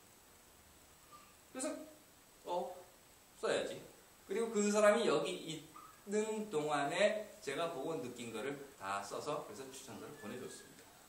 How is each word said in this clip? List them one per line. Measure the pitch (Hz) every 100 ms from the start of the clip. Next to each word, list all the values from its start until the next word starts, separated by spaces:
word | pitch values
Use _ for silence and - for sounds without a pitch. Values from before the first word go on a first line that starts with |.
| - - - - - - - - - - - - - - -
그래서 | 254 294 - - - - - - - -
"어, | 175 - - - - - - - -
써야지." | 220 135 - - - - - - -
그리고 | 196 226
그 | 208 208
사람이 | 208 208 233 196
여기 | 147 143 - 165 147 - - - - -
있는 | 208 220 220 -
동안에 | 151 151 147 139 175 208 208 - -
제가 | - 143 170
보고 | 135 147 156
느낀 | 123 120 117
거를 | 110 131 143 - -
다 | 95 101
써서, | - 117 143 151 -
그래서 | - 131
추천서를 | - - 98 110 -
보내줬습니다. | 104 101 82 - - - - -